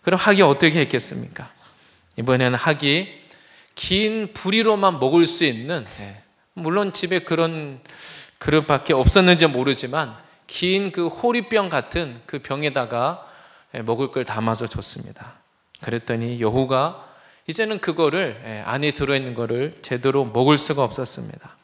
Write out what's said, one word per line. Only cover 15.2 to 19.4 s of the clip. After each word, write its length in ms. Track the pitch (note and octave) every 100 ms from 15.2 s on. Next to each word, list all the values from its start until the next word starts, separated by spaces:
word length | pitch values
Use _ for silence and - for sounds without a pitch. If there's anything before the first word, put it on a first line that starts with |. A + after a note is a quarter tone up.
| A#2 - _ _ _ -
그랬더니 600 | - A#2 - A#2 A#2 A#2+
여우가 640 | A2 B2 C3 C3 D3+ - - - - _ -
이제는 320 | F3+ A3 G#3+
그거를, 600 | - D#3+ D#3 E3 E3+ A2 A2+
예, 160 | G#2+ G2+
안에 260 | B2+ D3
들어있는 420 | C#3+ C#3 C#3 B2+
거를 440 | A#2